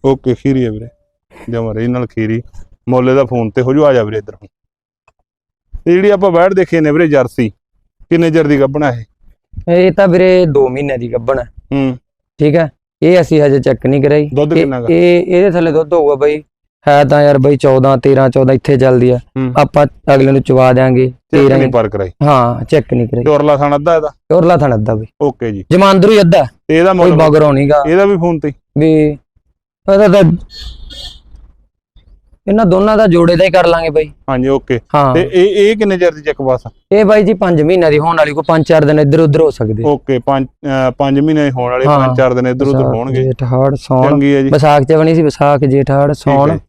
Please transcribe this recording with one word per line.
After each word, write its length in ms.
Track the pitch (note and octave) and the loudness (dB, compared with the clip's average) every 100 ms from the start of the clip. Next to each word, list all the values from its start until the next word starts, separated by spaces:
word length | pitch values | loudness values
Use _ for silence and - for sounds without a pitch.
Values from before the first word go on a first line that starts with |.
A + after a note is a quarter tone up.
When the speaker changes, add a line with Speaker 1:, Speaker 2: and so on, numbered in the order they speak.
| C3+ | -2
Speaker 1:
ਓਕੇ, 300 | C3+ B2+ A#2+ | -2 -4 -4
ਖੀਰੀ 300 | C#3 C3 B2 | -2 -2 -4
ਆ 60 | |
ਵੀਰੇ, 160 | G#2+ A#2 _ _ _ _ - - | -8 -16 _ _ _ _ -20 -10
ਜਮਾਂ 260 | A#2 A2+ G#2+ | -8 -6 -6
ਰੀਝ 120 | A#2+ | -4
ਨਾਲ 200 | B2 B2 | -4 -6
ਖੀਰੀ। 340 | - A2 A2+ - - - _ - | -6 -4 -6 -8 -20 -20 _ -4
ਮੁੱਲ 200 | B2+ B2+ | -2 2
ਇਹਦਾ 160 | C3+ B2+ | 0 0
ਫੋਨ 240 | B2 A2 | -4 -4
ਤੇ 120 | G2+ | -4
ਹੋ 120 | B2 | -2
ਜੂ। 120 | C#3 D3 | 0 2
ਆ 80 | |
ਜਾ 100 | B2+ | 0
ਵੀਰੇ 140 | G#2+ A2 | -2 -6
ਇੱਧਰ 180 | G#2 - | -12 -20
ਹੁਣ। 120 | - _ _ _ _ _ _ _ _ _ _ _ _ - - | -20 _ _ _ _ _ _ _ _ _ _ _ _ -10 -2
ਤੇ 80 | |
ਜਿਹੜੀ 160 | F3+ G3+ | 0 2
ਆਪਾਂ 220 | G3+ G3 | 0 0
ਵੈੜ 220 | E3+ F3+ | 2 0
ਦੇਖੀ 260 | F#3+ F3+ E3 | 0 -2 0
ਨੇ 120 | D#3 | 0
ਵੀਰੇ, 160 | D3 E3+ | 0 0
ਜਰਸੀ, 420 | C#3+ A#2+ - A2+ - _ _ _ _ - | 0 -2 -4 -6 -6 _ _ _ _ -4
ਕਿੰਨੇ 220 | E3 E3 | 0 0
ਚਿਰ 160 | D#3+ D3+ | 0 0
ਦੀ 120 | C#3+ | 0
ਗੱਭਣ 240 | C3+ C#3+ | 0 -2
ਆ 60 | D3 | -4
ਇਹ? 140 | A#2+ A2 _ _ _ _ - - | -6 -12 _ _ _ _ -14 -2
Speaker 2:
ਇਹ 200 | F3 F#3 | 2 2
ਤਾਂ 160 | E3 G3 | 2 2
ਵੀਰੇ 380 | F3 F#3 F#3 F3 | 2 2 2 2
ਦੋ 240 | C#3+ C3 | 0 -2
ਮਹੀਨਿਆਂ 280 | B2+ C#3+ C3 | -2 -6 -6
ਦੀ 160 | A#2+ | -6
ਗੱਭਣ 260 | A#2+ A#2 C3+ | -8 -4 -6
ਆ। 40 | |
Speaker 1:
ਹੂੰ। 540 | A#2+ - _ C#3 C3+ B2+ _ _ _ _ | -6 -16 _ -4 -4 -6 _ _ _ _
Speaker 2:
ਠੀਕ 160 | D3+ D3+ | 0 0
ਆ, 140 | D#3+ _ _ _ | -2 _ _ _
ਇਹ 180 | D#3 F3+ | 0 2
ਅਸੀਂ 200 | E3 D#3 | 2 2
ਹਜੇ 180 | D3 C#3 | 2 0
ਚੈੱਕ 260 | B2+ B2 C3 | 0 -2 -2
ਨਹੀਂ 180 | C#3 | 0
ਕਰਾਈ। 260 | C#3 D3 D3 | 0 0 -2
Speaker 1:
ਦੁੱਧ 200 | C#3 D3 | -2 -2
Speaker 2:
ਇਹ, 40 | D#3+ | 0
Speaker 1:
ਕਿੰਨਾ 240 | C#3+ B2+ | -2 -4
ਕੁ? 60 | A#2 | -2
Speaker 2:
ਇਹ, 340 | E3+ F3 F3 | 0 2 2
ਇਹਦੇ 280 | F3+ F3 G3+ | 0 0 0
ਥੱਲੇ 200 | F3 E3+ | 0 -2
ਦੁੱਧ 220 | D3+ D#3 | -2 -2
ਹੋਊਗਾ 220 | E3+ D3 C#3 | 0 0 0
ਬਾਈ, 280 | D3 D3+ D3+ _ _ _ - | -2 -2 -10 _ _ _ 0
ਹੈ 160 | C#3+ | 2
ਤਾਂ 200 | C#3+ D3 | 2 2
ਯਾਰ 140 | D3 C#3 | 2 2
ਬਾਈ 200 | C3+ C#3+ | 2 2
ਚੌਦਾਂ, 400 | C#3+ C3 C3 C3+ | 2 2 2 2
ਤੇਰਾਂ, 320 | C#3 C3+ C3+ | 2 2 2
ਚੌਦਾਂ 260 | C3 C3 C3+ | 0 0 0
ਇੱਥੇ 220 | - C#3 | 0 0
ਚੱਲਦੀ 320 | C3 B2+ B2 | 2 2 2
ਆ। 80 | B2 | -2
Speaker 1:
ਹੂੰ। 360 | - - C3 B2 | -6 -8 -6 -4
Speaker 2:
ਆਪਾਂ 280 | C#3 - D3 - - | -4 -2 -2 -4 0
ਅਗਲੇ 180 | C#3 C3+ | 2 2
ਨੂੰ 100 | C3+ | 0
ਚਵਾ 320 | - C3 B2+ | 0 2 2
ਦਿਆਂਗੇ। 340 | B2+ C3 B2+ C3 | 2 0 0 -2
Speaker 1:
ਚੈੱਕ 360 | B2 _ C#3+ | -6 _ 2
Speaker 2:
ਤੇਰਾਂ 140 | C#3 C3+ | 2 2
Speaker 1:
ਨਹੀਂ 140 | C3 | 0
ਪਰ 180 | A#2+ A2+ | 0 -2
ਕਰਾਈ? 220 | G2+ F#2+ - | -4 -8 -2
Speaker 2:
ਹਾਂ, 420 | D3 C#3 A#2+ B2 B2 | 0 2 0 -4 -2
ਚੈੱਕ 280 | D#3 A#2+ | -2 -2
ਨਹੀਂ 140 | B2 A#2 | -4 -4
ਕਰਾਈ। 160 | A#2+ | -2
Speaker 1:
ਤੇ 80 | B2+ | 0
ਉਰਲਾ 260 | D3 D3 C#3+ | 0 0 0
ਥਣ 180 | C#3+ C#3+ | 0 -2
ਅੱਧਾ 200 | D3+ E3 | 0 -2
ਇਹਦਾ? 160 | D3+ - _ E3 | -2 -12 _ 0
Speaker 2:
ਉਰਲਾ 220 | E3+ F3 | 2 2
ਥਣ 180 | C#3+ A2+ | 0 -2
ਅੱਧਾ 200 | G#2+ A2 | -2 -6
ਬਈ। 100 | A2 _ | -8 _
Speaker 1:
ਓਕੇ 300 | C#3+ - A#2 | -6 -4 -8
ਜੀ। 140 | G2+ - | -8 -2
Speaker 2:
ਜਮਾਂ 200 | F3+ G3 | 2 4
ਅੰਦਰੋਂ 220 | G3 G3+ | 4 4
ਹੀ 80 | G#3+ | 4
ਅੱਧਾ। 240 | F3 F3 C3 _ _ | 4 2 0 _ _
Speaker 1:
ਤੇ 100 | D#3+ | 0
ਇਹਦਾ 160 | F3+ | 2
Speaker 2:
ਕੋਈ 180 | F#3 F3 | 2 2
Speaker 1:
ਮੁੱਲ? 180 | E3 D#3 | 2 2
Speaker 2:
ਬਗਰੋਂ 240 | D3+ D3+ | 2 2
ਨੀ 160 | C3+ C#3 | 0 0
ਗਾ। 140 | D3 C#3+ | 0 0
Speaker 1:
ਇਹਦਾ 180 | F3 G3+ | 0 2
ਵੀ 120 | G3 | 0
ਫੋਨ 220 | F3 E3 | -2 -4
ਤੇ? 140 | D3+ C3+ _ - | -6 -10 _ -2
Speaker 2:
ਵੀ 120 | D#3+ D#3 D3+ D3 _ _ _ _ _ _ - | 0 2 0 -4 _ _ _ _ _ _ -2
ਇਹਦਾ 180 | G3 G#3 | 2 4
ਤਾਂ 240 | G3 F3 E3+ - - - - - - - - _ - - _ _ _ _ _ _ - _ _ - | 4 2 0 -8 -18 -18 -18 -20 -20 -20 -20 _ -20 -20 _ _ _ _ _ _ -20 _ _ -4
ਇਹਨਾਂ 180 | G#3 G#3+ | 0 2
ਦੋਨਾਂ 320 | F#3 G3+ G#3+ | 2 2 2
ਦਾ 100 | A3 | 2
ਜੋੜੇ 280 | E3+ E3+ E3+ | 2 2 2
ਦਾ 100 | F#3 | 2
ਹੀ 40 | |
ਕਰ 160 | F3+ E3+ | 2 2
ਲਾਂਗੇ 240 | E3+ E3 | 0 -2
ਬਾਈ। 220 | D3+ D#3 - - | -4 -4 -10 -6
Speaker 1:
ਹਾਂਜੀ, 180 | C3 C3 | -4 -2
ਓਕੇ। 320 | C#3 - A#2+ _ D3 | -2 -2 -6 _ 0
Speaker 2:
ਹਾਂ। 200 | C#3 C3 | 2 0
Speaker 1:
ਤੇ 140 | F#3 | 0
ਇਹ, 140 | F#3 F#3+ | 0 0
ਇਹ 280 | G3+ G3+ A3 | 2 0 2
ਕਿੰਨੇ 200 | G#3 F#3+ | -2 0
ਚਿਰ 160 | F3 | -2
ਦੀ 80 | D3+ | -2
ਚੈੱਕ 200 | D3+ C#3+ | -8 -4
ਪਾਸ 260 | C3+ B2+ - | -2 -4 -6
ਆ? 20 | _ _ | _ _
Speaker 2:
ਇਹ 140 | G3+ G#3 | 0 4
ਬਾਈ 180 | G#3+ | 2
ਜੀ 100 | G3+ | 2
ਪੰਜ 280 | G3 G3 E3+ | 0 0 0
ਮਹੀਨਿਆਂ 300 | D3+ F#3 E3 | 0 2 2
ਦੀ 80 | D3+ | 0
ਹੋਣ 180 | D#3 E3 | 0 -2
ਵਾਲੀ, 140 | D3+ | -2
ਕੋਈ 120 | D3 D3+ | -2 -2
ਪੰਜ 180 | E3 D3+ | -2 2
ਚਾਰ 200 | D#3+ D3 | 2 2
ਦਿਨ 140 | D3+ | 2
ਇੱਧਰ 200 | D3 D#3+ | 2 2
ਉੱਧਰ 220 | D#3+ D3 | 2 2
ਹੋ 100 | D#3 | 0
ਸਕਦੇ। 320 | - A2 G#2+ | -2 -6 -4
Speaker 1:
ਓਕੇ, 360 | A#2 D3 - B2+ | -2 -4 -2 -4
ਪੰਜ, 280 | A#2+ C3+ C3 | -2 -4 -4
ਅਹ, 440 | _ D3 C3+ C3 | _ -6 -2 -4
ਪੰਜ 280 | A#2+ C#3 C#3 | -2 -2 0
ਮਹੀਨੇ 320 | D3+ D#3 C#3+ | 0 0 -2
ਹੋਣ 200 | B2+ B2 | -4 -4
ਵਾਲੇ, 140 | B2 C3+ | -2 0
Speaker 2:
ਹਾਂ। 220 | D3 C3 | 2 0
Speaker 1:
ਪੰਜ 100 | B2+ | 0
ਚਾਰ 160 | C3 | 0
ਦਿਨ 140 | B2+ B2+ | 0 -2
ਇੱਧਰ 200 | B2+ C#3 | -2 -2
ਉੱਧਰ 100 | C3+ | 0
Speaker 2:
ਵਿਸਾਖ, 180 | C3 B2 | -2 -4
Speaker 1:
ਹੋਣਗੇ। 280 | B2+ C3 | -4 -4
Speaker 2:
ਜੇਠ, 200 | C3 B2 | -4 -4
ਹਾੜ, 320 | B2+ B2+ C3+ C#3 | -4 0 0 -2
ਸਾਉਣ। 340 | - C3 C3 | -4 -2 0
Speaker 1:
ਚੰਗੀ 260 | C#3+ C#3 C#3 | 0 2 0
ਹੈ 60 | |
ਜੀ। 80 | C3+ | 0
Speaker 2:
ਵਿਸਾਖ 340 | C#3+ D3+ D3 | 2 2 2
ਚ 100 | C#3 | 2
ਬਣੀ 220 | D#3 D#3+ E3 | 2 2 2
ਸੀ, 60 | |
ਵਿਸਾਖ, 380 | D#3 - C#3+ C#3+ | 0 0 0 0
ਜੇਠ, 320 | C#3 C3+ C#3 | 0 0 0
ਹਾੜ, 220 | C#3 C#3+ | 0 -2
Speaker 1:
ਠੀਕ 140 | D3 - | -2 -2
ਹੈ 60 | |
Speaker 2:
ਸਾਉਣ, 200 | C#3 C#3+ | 0 0
Speaker 1:
ਜੀ। 60 | D#3+ | -2